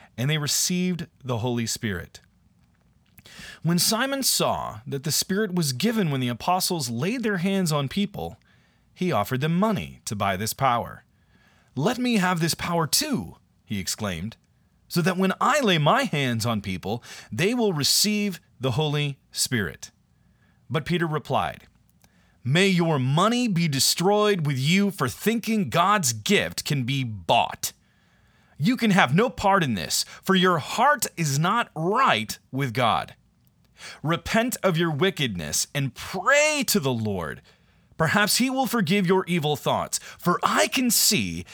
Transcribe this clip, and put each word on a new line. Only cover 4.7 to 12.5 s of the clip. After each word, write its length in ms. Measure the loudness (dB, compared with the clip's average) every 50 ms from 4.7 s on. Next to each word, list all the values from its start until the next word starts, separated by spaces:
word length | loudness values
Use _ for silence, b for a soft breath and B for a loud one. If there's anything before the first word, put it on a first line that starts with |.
| -10 -12 -10
that 180 | -10 -10 -6 -4
the 80 | -2
Spirit 420 | -2 -2 -2 -2 0 0 0 0 0
was 180 | 0 0 0
given 380 | -2 0 0 0 0 0 0 0
when 100 | 0 0
the 80 | -2 -2
apostles 640 | -4 -4 -2 0 0 0 0 -2 -2 -2 -4 -4
laid 320 | -4 -4 -2 -2 -4 -2
their 160 | -2 -2 -2 0
hands 340 | 0 0 0 0 0 0
on 160 | 0 0 -2 -2
people, 500 | -2 -2 -2 -2 -4 -8 -10 -10 -10 b b b b b b b b b b b
he 180 | b -4 -2 0
offered 300 | 2 0 0 0 -2 -2
them 180 | 0 0 2 2
money 420 | 2 2 0 -2 -4 -8 -12 -14 _
to 100 | -8 -4
buy 220 | -2 0 0 0
this 160 | 0 -2 -4
power. 520 | -2 0 0 2 2 0 -2 -6 -12 -16 -20 b b b b b b b b b b b b b b
"Let 240 | -2 0 0 0 0
me 180 | 0 0 2
have 240 | 2 2 2 2 0
this 140 | 0 -2